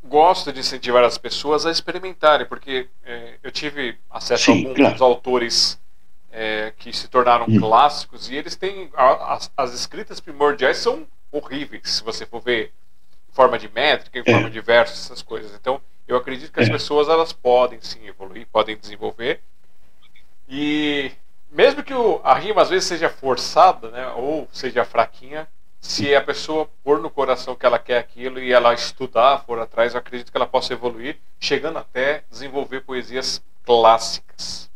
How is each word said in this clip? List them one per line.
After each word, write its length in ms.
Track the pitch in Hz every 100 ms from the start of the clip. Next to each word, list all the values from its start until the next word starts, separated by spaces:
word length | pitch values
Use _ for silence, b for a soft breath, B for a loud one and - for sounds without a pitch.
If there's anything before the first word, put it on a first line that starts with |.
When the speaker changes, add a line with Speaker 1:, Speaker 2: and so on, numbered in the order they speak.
Speaker 1:
gosto 500 | 127 147 165 180 147
de 100 | 131
incentivar 420 | 123 131 123 123
as 140 | 120 -
pessoas 480 | 117 - 143 151 160
a 60 |
experimentarem, 760 | 165 - 175 185 175 156 143 120
porque, 400 | 120 139 131 127 -
é, 320 | 127 120 117 117
eu 80 | 131
tive 460 | - 151 143 123 113 -
acesso 400 | 117 - 120 -
a 40 |
Speaker 2:
Sim, 60 | 185
Speaker 1:
alguns 160 | - 131
Speaker 2:
claro. 260 | 139 -
Speaker 1:
autores, 760 | 127 120 127 123 117 - - - - - - - - 113
é, 360 | 110 107 107 -
que 140 | 120
se 160 | 113 -
tornaram 380 | 131 120 120 113
Speaker 2:
Hum. 120 | 110
Speaker 1:
clássicos, 720 | 110 117 147 - - 120 117
e 60 | 135
eles 220 | 165 -
têm 320 | 190 196 165
a, 420 | 151 131 156 - 131
as, 140 | - -
as 180 | 127
escritas 460 | 123 - 175 214 180
primordiais 580 | - 143 147 143 131 170
são 300 | 233 294 - - -
horríveis, 580 | 147 - 135 143 107 -
se 140 | -
você 220 | 110 107 110
for 160 | 117
ver 320 | 120 117 107 - - - - - -
em 40 |
forma 240 | - 127 117
de 120 | 107
métrica, 500 | 110 147 127 - 127
em 40 | 120
Speaker 2:
É. 80 |
Speaker 1:
forma 160 | 113 110
de 100 | 113
versos, 460 | 107 117 117 - -
essas 160 | 123
coisas. 320 | - 110 107
Então, 280 | 104 127 135 - - -
eu 120 | 165
acredito 340 | 143 127 156
que 80 | -
as 80 | 120
Speaker 2:
É. 40 |
Speaker 1:
pessoas, 360 | 147 - 147 147
elas 240 | 165 165
podem 480 | - 123 123 123 117
sim 240 | - 117 107
evoluir, 420 | 95 95 98 117
podem 240 | 110 107 107
desenvolver, 600 | 101 104 107 110 120 170 - - - - - - - - - - -
e 640 | 135 147 151 151 143 131 - - - -
mesmo 320 | 147 233 277
que 100 | 277
o, 260 | 262 226 -
a 120 | -
rima 280 | 135 185 202
às 80 | -
vezes 180 | 185 180
seja 220 | 170 160
forçada, 800 | - 135 123 - 156 180 - 113
né, 160 | 120 127
ou 380 | 120 135 151 120
seja 320 | - 131 120
fraquinha, 640 | 110 120 110 - 127 151 156 - - -
se 340 | - - 143
a 80 | 139
pessoa 480 | 139 135 - 156 151 -
pôr 160 | 135 151
no 100 | 160
coração 460 | - 135 123 - 123
que 100 | 123
ela 140 | 117
quer 200 | - 120
aquilo 400 | 113 117 127 127
e 100 | 127
ela 220 | 123 120
estudar, 720 | - - - 131 117 131 - -
for 120 | 117
atrás, 340 | 113 113 120
eu 60 | 120
acredito 320 | - 123 120
que 60 | 131
ela 100 | 120
possa 260 | 127 -
evoluir, 440 | 120 120 113 127 156 - -
chegando 380 | - 143 147 156
até 480 | - 123 135 151 -
desenvolver 520 | 113 135 135 123 131
poesias 600 | - 127 110 127 127 - - -
clássicas. 1080 | - 120 113 113 - - - - - - -